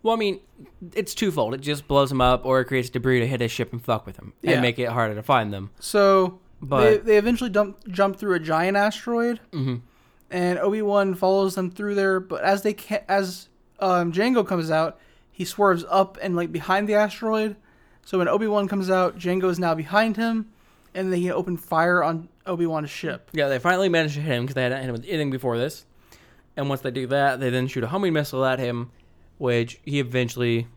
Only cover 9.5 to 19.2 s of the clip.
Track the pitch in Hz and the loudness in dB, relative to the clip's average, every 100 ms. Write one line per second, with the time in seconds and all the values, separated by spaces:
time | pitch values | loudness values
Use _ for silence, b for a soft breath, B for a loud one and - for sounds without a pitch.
9.5 | 165 131 123 - b b b _ 180 180 | -6 -4 -4 -10 b b b _ -2 0
10.5 | 180 180 214 208 202 190 180 185 190 196 | 0 0 0 2 2 2 0 2 4 2
11.5 | 185 185 180 208 202 196 190 185 175 - | 0 -6 -4 -4 0 2 0 -2 -2 0
12.5 | 196 208 208 - 214 - 196 190 180 - | 2 0 -4 -6 -6 -2 -2 -2 -8 -18
13.5 | _ _ _ 196 180 175 170 226 247 196 | _ _ _ 0 2 2 0 2 2 2
14.5 | 185 160 160 160 - b b b _ 180 | -2 0 0 0 -4 b b b _ -8
15.5 | - 202 175 165 190 190 - 190 175 170 | 2 2 2 2 0 0 -2 -4 -2 -2
16.5 | 160 151 190 208 208 208 - 220 220 214 | -6 0 0 2 2 2 -2 -2 -2 -2
17.5 | 208 b b b b - 185 175 202 220 | -6 b b b b -4 0 2 2 2
18.5 | 208 196 196 185 185 180 - | 0 0 -2 0 2 0 -2